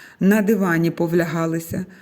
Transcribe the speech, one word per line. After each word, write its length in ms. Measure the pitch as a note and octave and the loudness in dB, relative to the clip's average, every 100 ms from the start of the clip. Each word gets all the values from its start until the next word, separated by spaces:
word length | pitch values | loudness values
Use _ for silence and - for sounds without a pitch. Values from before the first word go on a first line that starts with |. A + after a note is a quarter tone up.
| - - | -18 0
На 220 | F#3 G#3+ | 2 4
дивані 480 | G3+ G#3 F#3+ E3 E3 | 2 2 2 2 0
повлягалися. 960 | E3+ E3+ F3 E3 E3 E3 E3 E3 F#3+ F#3 - | 0 -2 0 0 -2 -4 -4 -6 -8 -10 -14